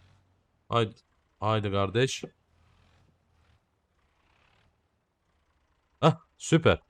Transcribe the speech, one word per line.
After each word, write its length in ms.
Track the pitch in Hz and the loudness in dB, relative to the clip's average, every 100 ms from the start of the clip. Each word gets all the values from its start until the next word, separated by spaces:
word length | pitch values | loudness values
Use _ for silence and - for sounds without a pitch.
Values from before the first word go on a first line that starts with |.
| _ _ _ _ _ _ - | _ _ _ _ _ _ -6
Haydi, 260 | 117 110 - _ _ _ - | -2 -2 -6 _ _ _ -8
haydi 300 | 107 110 101 | -4 -2 -2
kardeş. 540 | 98 98 104 127 - - _ _ _ _ _ _ _ _ _ _ _ _ _ _ _ _ _ _ _ _ _ _ _ _ _ _ _ _ _ _ _ _ _ _ _ _ - | -2 -2 -2 -2 -4 -14 _ _ _ _ _ _ _ _ _ _ _ _ _ _ _ _ _ _ _ _ _ _ _ _ _ _ _ _ _ _ _ _ _ _ _ _ 0
Hah, 160 | 160 165 _ _ | 2 2 _ _
süper. 400 | - 131 120 82 _ | 0 2 4 2 _